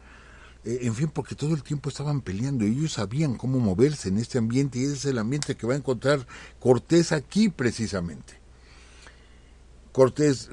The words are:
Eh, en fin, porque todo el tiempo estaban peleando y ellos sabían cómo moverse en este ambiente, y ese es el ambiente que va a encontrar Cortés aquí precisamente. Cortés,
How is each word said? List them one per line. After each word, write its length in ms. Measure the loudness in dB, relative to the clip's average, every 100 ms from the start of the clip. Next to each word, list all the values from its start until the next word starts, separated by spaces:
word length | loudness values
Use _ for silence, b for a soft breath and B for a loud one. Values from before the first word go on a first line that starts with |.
| B B B B B B
Eh, 160 | -8 -4
en 120 | -2 -2
fin, 140 | -2
porque 220 | -4 -8 -6
todo 180 | -2
el 80 | -2
tiempo 280 | -4 -6 -6
estaban 320 | -6 -4 -4
peleando 440 | -4 -4 -2 0 0
y 60 |
ellos 220 | 0 -2
sabían 420 | -4 -4 -2 -2 -2
cómo 240 | -2 0
moverse 500 | 2 4 2 2 -2
en 80 | -2
este 220 | 0 -2
ambiente, 400 | 0 0 0 -2
y 60 | -4
ese 80 |
es 120 | -2 -2
el 140 | -2
ambiente 360 | -2 -4 -4 -4
que 120 | -2
va 80 | -2
a 20 |
encontrar 480 | 0 0 2 0 -2 B B -2
Cortés 520 | 4 4 4 4 4
aquí 380 | 0 0 2 2
precisamente. 920 | 2 -2 0 -2 -4 -4 -8 -16 -20 -20 B B B B B B B B B B B -20 -20 -4
Cortés, 580 | 4 4 6 2 2 -4